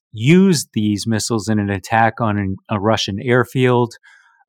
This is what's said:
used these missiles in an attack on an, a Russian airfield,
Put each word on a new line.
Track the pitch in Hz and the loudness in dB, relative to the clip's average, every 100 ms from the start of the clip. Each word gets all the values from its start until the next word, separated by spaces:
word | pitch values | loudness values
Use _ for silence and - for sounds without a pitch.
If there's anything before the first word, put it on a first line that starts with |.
| _ | _
used | 107 123 180 196 151 - | -4 4 4 4 2 -2
these | 113 104 101 117 | -4 -2 -2 -2
missiles | 110 - 117 98 | -4 -2 -4 -2
in | 107 | -2
an | 101 | -2
attack | 101 - 113 113 - | -4 -2 0 2 0
on | 113 104 | -2 -2
an, | 98 95 - | -4 -6 -6
a | 107 | -2
Russian | 104 110 - 98 | 0 -2 -2 -6
airfield, | 127 123 120 135 127 123 117 - _ _ _ _ | 0 0 0 0 2 2 0 -4 _ _ _ _